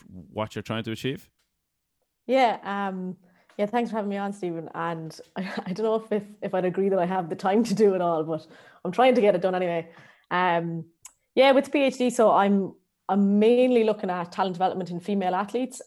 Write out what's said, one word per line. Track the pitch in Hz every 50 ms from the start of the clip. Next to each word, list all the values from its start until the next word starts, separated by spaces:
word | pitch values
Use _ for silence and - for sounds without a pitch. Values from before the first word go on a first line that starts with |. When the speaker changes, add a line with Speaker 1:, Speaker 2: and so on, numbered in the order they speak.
| -
Speaker 1:
what | - 92 90 78 - - 107 107 - -
you're | 107 -
trying | - 110 113 104
to | 113
achieve? | 110 - - 131 147 - - _ _ _ _ _ _ _ _ _ _ _ _ _ _ _ _ _ _ _ -
Speaker 2:
Yeah, | 233 254 269 254 220 185 - -
um, | 190 202 202 202 196 190 185 185 185 180 _ _ _ _ _ _ _ -
yeah, | - 208
thanks | 208 233 240 226 185
for | 208
having | 226 202 202
me | 196
on, | 202 202 202 202
Stephen. | 202 185 175 165 165 156 - -
And | 165 165 170 165 160 160 156 - - -
<laughs> | _ -
I, | 196 185 196 - - -
I | 185 185
don't | 214 226
know | 220 220 220 220
if, | -
if, | 214 208 208 - - -
if | - 196 190
I'd | 185 180
agree | 180 175 190 196 196
that | 190 185
I | 175
have | 180 190 185 170 156
the | -
time | - 196 190 196 233 233
to | 233 202
do | 185 220 202 185
it | 180
all, | 175 175 165 156 156
but | 160 160 156 - - - - - - _ _ -
I'm | 180
trying | 175 - 254 262 233
to | 240
get | 202 208 180
it | 175
done | 190 185 185
anyway. | 180 185 175 170 165 170 - - - - - _ _ _ -
Um, | 170 180 180 180 170 170 170 165 165 165 160 - _ _ _ - _ _ _ _ -
yeah, | 240 262 277
with | 262 277 277
the | -
P | - 294 269
H | 262 262
D, | - 247 247
so | 240 - 220 196
I'm, | 147 185 202 202 202 196 185 - - _ _ _ _ _ -
I'm | - 190 202 202 196 202 208
mainly | 214 226 240 247 254 254 247 226 220
looking | 220 208 214 202 190
at | 180 180 175 175 -
talent | 214 190 190 175
development | 175 185 180 185 190 175 165
in | 175 170
female | - 208 202 202 185 180 180
athletes, | 190 208 202 - 247 262 247 - - -